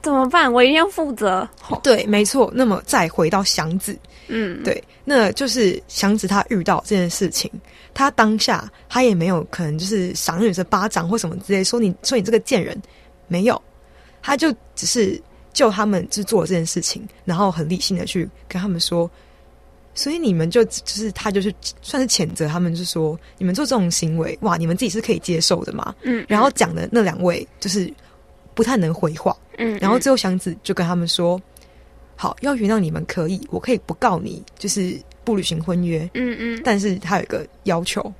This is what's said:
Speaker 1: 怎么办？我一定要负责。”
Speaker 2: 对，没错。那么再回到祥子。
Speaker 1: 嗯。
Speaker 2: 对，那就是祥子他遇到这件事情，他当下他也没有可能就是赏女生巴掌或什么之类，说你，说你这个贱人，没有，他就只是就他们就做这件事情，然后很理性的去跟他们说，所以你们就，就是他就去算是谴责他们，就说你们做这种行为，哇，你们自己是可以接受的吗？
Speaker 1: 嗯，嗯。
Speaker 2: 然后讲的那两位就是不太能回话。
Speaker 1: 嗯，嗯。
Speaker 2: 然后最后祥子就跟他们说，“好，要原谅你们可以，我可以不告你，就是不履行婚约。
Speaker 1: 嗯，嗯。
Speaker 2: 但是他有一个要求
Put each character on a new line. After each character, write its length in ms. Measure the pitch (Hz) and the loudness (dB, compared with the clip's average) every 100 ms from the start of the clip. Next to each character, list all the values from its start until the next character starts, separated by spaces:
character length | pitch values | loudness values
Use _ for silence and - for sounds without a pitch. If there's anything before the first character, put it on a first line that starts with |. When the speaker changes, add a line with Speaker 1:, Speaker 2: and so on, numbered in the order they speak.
Speaker 1:
怎 80 | 311 | 2
么 160 | 277 254 | 2 4
办？ 220 | 339 277 | 4 4
我 100 | 240 | 6
一 60 | 254 | 6
定 80 | 311 | 6
要 100 | 370 | 2
负 240 | 370 302 | 0 -4
责。” 340 | 226 208 185 233 - - 277 | 0 0 0 -2 -12 -8 -2
Speaker 2:
对， 240 | 277 220 208 | 4 4 4
没 180 | 208 208 | 2 2
错。 260 | 277 220 | 2 2
那 120 | 233 254 | 4 2
么 180 | 190 - | 2 0
再 220 | 254 165 | 0 2
回 220 | - 160 | 2 2
到 140 | 196 | 2
祥 340 | 196 - 160 185 | 0 -2 -2 -4
子。 180 | - - - - - | -6 -12 -16 -20 -8
Speaker 1:
嗯。 340 | 226 208 - | -4 -4 -4
Speaker 2:
对， 200 | - - - - - | -4 -4 -8 -12 2
那 260 | 277 208 | 4 4
就 160 | - 269 | 0 -2
是 340 | 247 202 - - | 2 2 2 -8
祥 300 | - 196 214 | -2 2 2
子 100 | 180 | 2
他 180 | 202 - | 0 0
遇 120 | 208 | 0
到 220 | 165 170 - | 2 0 0
这 80 | |
件 160 | 202 175 | 0 0
事 200 | - 185 | -2 -2
情， 200 | - - - - - - | -2 -6 -10 -20 -20 -16
他 180 | - 269 | 0 0
当 260 | 277 214 220 | 4 2 4
下 320 | - 175 202 - - | 0 0 -4 -18 -4
他 120 | 247 | 2
也 140 | 254 185 | 4 4
没 120 | 170 | 2
有 140 | 175 - | 0 -2
可 140 | - | -6
能 140 | 160 156 | -4 -4
就 80 | 190 | -2
是 280 | 214 180 | -2 -2
赏 280 | - - 170 | -4 -4 0
女 100 | 220 | 0
生 140 | 180 175 | 0 0
巴 200 | 196 208 | 0 0
掌 180 | - 165 | -2 -2
或 100 | 226 | -2
什 120 | 170 | -2
么 80 | 180 | -8
之 160 | - | -2
类， 100 | 196 | 0
说 160 | 190 240 | 2 2
你， 140 | 208 180 | 0 0
说 140 | - 254 | -2 0
你 60 | |
这 100 | 190 | 2
个 60 | 220 | 0
贱 220 | - 240 | 2 0
人， 160 | - 208 - - - - - | 0 -8 -14 -20 -20 -20 -4
没 140 | 175 | 0
有， 180 | 220 - - - - - - - | 2 0 -6 -20 -20 -20 -20 -10
他 140 | - 277 | -2 0
就 180 | 320 226 - - | 0 -2 -10 -6
只 100 | - | -2
是 360 | 240 196 - - - - | 2 0 -2 -10 -20 -10
就 180 | - 247 | 2 2
他 140 | 196 214 | 4 0
们 200 | 190 170 | 0 -2
就 120 | 202 | -6
做 200 | 196 220 165 | 0 0 2
这 80 | |
件 120 | 180 165 | 0 0
事 160 | 180 | -2
情， 260 | - - 214 - | -4 -6 -12 -10
然 140 | - 170 | -4 0
后 120 | 202 | 0
很 200 | 165 156 | 0 -2
理 100 | 180 | -2
性 160 | - 180 | -2 -2
的 80 | 180 | -2
去 220 | 185 165 - - | -4 -4 -10 -10
跟 120 | 180 | -6
他 60 | 196 | -4
们 120 | 170 | -2
说， 300 | - 170 170 - - - - - - - - | 0 0 -2 -6 -20 -20 -20 -20 -20 -20 -14
所 180 | - 285 | -6 -4
以 60 | 339 | -2
你 160 | 294 | 0
们 160 | 170 165 | 0 2
就， 140 | 233 226 | 4 2
就 160 | - - | 0 -8
是 240 | 202 220 | -6 -6
他 200 | - 214 | -4 -2
就 80 | 196 | 0
去 140 | 196 - - - | -2 -4 -12 -14
算 200 | - 269 | -6 -2
是 60 | 254 | 0
谴 200 | - 160 | 0 -2
责 140 | 170 151 | -2 -4
他 120 | 170 | 0
们， 140 | 175 165 | -2 -2
就 80 | |
说 340 | 175 165 160 165 - - | -4 -2 -2 -4 -14 -4
你 80 | 185 | -2
们 80 | |
做 100 | 190 | 0
这 120 | 285 247 | 0 2
种 140 | 175 | 2
行 280 | 165 160 165 | 0 -2 -2
为， 200 | 165 - | -2 -2
哇， 160 | 214 170 | -2 0
你 80 | 165 | 0
们 100 | 180 | 0
自 80 | |
己 60 | 233 | 0
是 100 | 196 | -2
可 140 | 226 | -2
以 60 | 220 | -2
接 200 | - 165 | 0 0
受 240 | - 175 | 2 0
的 80 | - | -2
吗？ 220 | - - - | -8 -8 -6
Speaker 1:
嗯， 200 | 247 233 | -2 -2
嗯。 40 | - | 0
Speaker 2:
然 140 | 208 | 4
后 80 | 269 | 4
讲 220 | - 180 | 4 0
的 160 | 165 170 | 0 0
那 100 | 233 | 2
两 180 | 196 156 | 2 2
位 260 | 180 170 - - | 0 0 -6 -10
就 100 | 208 | -4
是 240 | 196 175 - - - - - - - | -2 -2 -8 -20 -20 -20 -20 -10 -2
不 80 | |
太 120 | 226 254 | 2 2
能 160 | 160 | 2
回 220 | 165 160 | 0 -2
话。 220 | 160 185 - - - | 0 -4 -4 -12 -4
Speaker 1:
嗯， 180 | 226 208 | -4 0
嗯。 40 | |
Speaker 2:
然 100 | 196 | 2
后 100 | 240 | 2
最 120 | 277 | 4
后 60 | 262 | 2
祥 200 | 190 185 | 2 -2
子 180 | 185 165 | -4 -8
就 100 | - | -4
跟 120 | 190 170 | -2 0
他 100 | 175 | 0
们 120 | 170 | 0
说 340 | - 175 180 - - - - - - - - | 0 0 0 -6 -20 -20 -20 -20 -20 -20 -6
，“好， 180 | - - | -6 -2
要 120 | 277 262 | -2 0
原 140 | 202 | 2
谅 80 | 220 | 2
你 140 | 165 | 0
们 120 | 156 160 | -4 -6
可 220 | - 160 | -4 -2
以， 100 | 190 - | -4 -6
我 100 | - | -6
可 120 | - | -2
以 80 | 240 - | -2 -2
不 80 | |
告 260 | - 247 170 | 0 0 0
你， 240 | - 185 - - | -4 -12 -16 -10
就 80 | 202 | -6
是 300 | 202 180 - - - | -2 -4 -6 -14 -10
不 120 | - 202 | -2 -2
履 60 | |
行 220 | 165 165 | -2 -4
婚 180 | 165 175 | -2 -2
约。 160 | 175 165 170 | 0 -2 -4
Speaker 1:
嗯， 220 | 240 247 226 | -4 -4 -4
嗯。 220 | 233 233 | -6 -4
Speaker 2:
但 140 | 254 202 | 0 0
是 180 | 202 180 | 0 -2
他 200 | 170 185 | -2 -2
有 60 | |
一 20 | - | -2
个 200 | - - - | -6 -8 -8
要 180 | - 170 | -2 -2
求 300 | 175 - - | -2 -6 -8